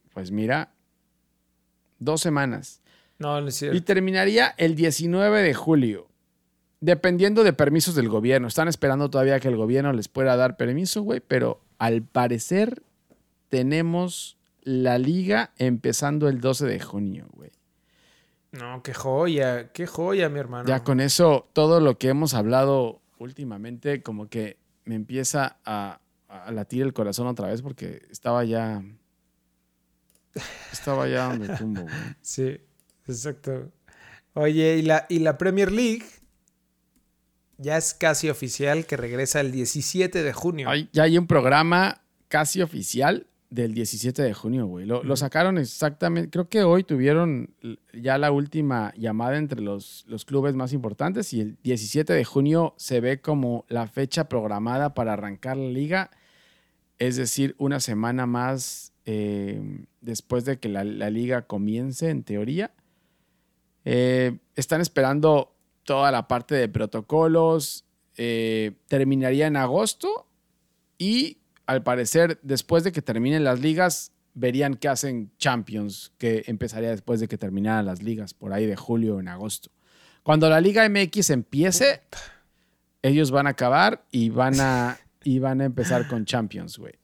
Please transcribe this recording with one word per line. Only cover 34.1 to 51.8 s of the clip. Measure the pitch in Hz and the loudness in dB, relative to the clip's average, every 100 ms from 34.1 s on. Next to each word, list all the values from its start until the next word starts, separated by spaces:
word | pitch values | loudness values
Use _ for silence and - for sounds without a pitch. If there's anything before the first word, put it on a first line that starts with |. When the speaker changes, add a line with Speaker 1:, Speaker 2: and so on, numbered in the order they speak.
| - _ | -20 _
Speaker 2:
Oye, | 151 151 156 160 160 | 0 2 4 4 4
y | |
la, | 156 156 - | 4 2 2
y | 165 | 0
la | 160 139 | 0 0
Premier | 190 190 190 | 0 2 2
League | 214 240 226 - - _ _ _ _ _ _ _ _ _ _ _ _ _ _ | 2 0 0 -8 -20 _ _ _ _ _ _ _ _ _ _ _ _ _ _
ya | 139 160 | -2 -2
es | - | -2
casi | - 165 147 156 | 0 2 2 -2
oficial | 139 127 - 143 156 160 | -4 -6 -4 0 0 -2
que | 139 | -6
regresa | 117 123 135 151 | -6 -4 -2 0
el | 139 | -2
diecisiete | 127 117 151 139 180 180 185 | -2 -4 -4 -4 0 0 0
de | 147 | -2
junio. | 117 175 160 131 | -2 -4 -4 -2
Speaker 1:
Hay, | 147 - | -2 0
ya | 151 | 4
hay | 160 170 | 6 6
un | 170 | 6
programa | 165 127 143 165 175 190 - _ _ - | 4 6 4 4 4 2 -2 _ _ -2
casi | 151 151 185 | 0 0 0
oficial | 170 - - 117 143 202 - _ _ | -2 -4 -6 0 2 0 -4 _ _
del | 123 117 | -4 -2
diecisiete | 110 110 110 120 127 | -2 -4 -4 -4 0
de | 131 | -2
junio, | - 110 127 | -2 -4 -2
güey. | 104 90 98 | -4 -6 -4
Lo, | 123 | -4
lo | 127 | -2
Speaker 2:
Ujú. | 135 | -2
Speaker 1:
sacaron | 139 156 180 185 | 0 2 2 2
exactamente, | 127 - 151 147 170 170 165 | -2 -2 -4 -2 -2 -2 -4
creo | 165 175 | -4 -2
que | 220 | 2
hoy | 180 180 | 4 4
tuvieron | 185 139 135 160 170 131 - _ | 4 2 4 4 2 -2 -6 _
l-, | 117 110 _ | -14 -14 _
ya | 117 127 135 | -8 -2 0
la | 147 | 2
última | 143 143 156 143 120 107 - | 0 0 -2 0 0 -2 -4
llamada | 113 110 120 147 | -4 -2 -2 -2
entre | 147 127 | -2 -4
los, | 101 101 - - - | -6 -8 -10 -20 -14
los | 113 | -14
clubes | - 139 139 | -4 -2 0
más | 131 127 | -2 -2
importantes | 139 117 101 160 202 208 | -4 -6 -4 -4 -4 -4
y | 113 | -4
el | 107 - | -4 -6
diecisiete | 123 120 | -4 -4